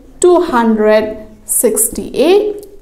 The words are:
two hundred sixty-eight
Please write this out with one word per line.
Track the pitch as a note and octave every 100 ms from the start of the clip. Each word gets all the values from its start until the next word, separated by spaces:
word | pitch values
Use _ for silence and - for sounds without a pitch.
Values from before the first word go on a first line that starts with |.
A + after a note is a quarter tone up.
| - -
two | F4+ F4 E4+
hundred | B3 A3+ G#3+ G#3+ G#3+ - - - -
sixty-eight | - - A#3 A3 - - - - D4 G4+ G#4 - - -